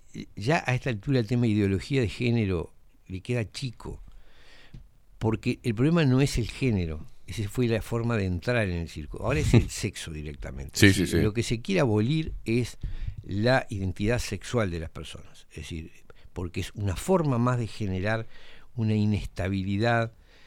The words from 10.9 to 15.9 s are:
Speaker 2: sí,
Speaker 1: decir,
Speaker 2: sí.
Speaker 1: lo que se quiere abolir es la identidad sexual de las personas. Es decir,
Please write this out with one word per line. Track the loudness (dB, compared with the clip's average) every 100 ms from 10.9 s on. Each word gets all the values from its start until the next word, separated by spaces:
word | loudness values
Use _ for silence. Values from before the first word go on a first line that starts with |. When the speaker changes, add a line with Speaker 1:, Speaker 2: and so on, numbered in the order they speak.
| 8
Speaker 2:
sí, |
Speaker 1:
decir, | 2 2
Speaker 2:
sí. |
Speaker 1:
lo | 2
que | 0
se | -2 -4
quiere | 0 2
abolir | 2 2 2 0 -2 -6
es | 0 0 0 -6 -8 -6 -6 -8
la | -6 0 4 2 0
identidad | -4 -4 0 0 0
sexual | -2 -8 -4 -2 0
de | -2
las | -6
personas. | -10 -12 -14 -16 -20 -16
Es | -14
decir, | -10 -10 -12